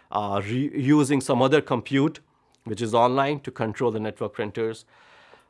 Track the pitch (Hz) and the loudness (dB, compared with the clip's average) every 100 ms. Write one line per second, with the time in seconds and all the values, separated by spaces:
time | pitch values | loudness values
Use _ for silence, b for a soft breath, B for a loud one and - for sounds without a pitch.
0 | b 104 104 98 98 123 143 - 131 151 | b -4 -2 -4 -2 -4 -4 -2 4 4
1 | 135 143 - 123 131 147 - 123 - 135 | 4 0 2 2 4 4 2 -4 0 0
2 | 151 - _ _ _ _ 113 101 117 117 | 0 -2 _ _ _ _ -12 -6 0 4
3 | 123 135 139 147 143 - 110 101 123 110 | 4 2 0 -2 -8 -6 -6 -2 -2 -2
4 | 107 - 107 - 104 117 113 113 _ b | -6 -6 -10 -6 -8 -4 -6 -8 _ b
5 | b b b b | b b b b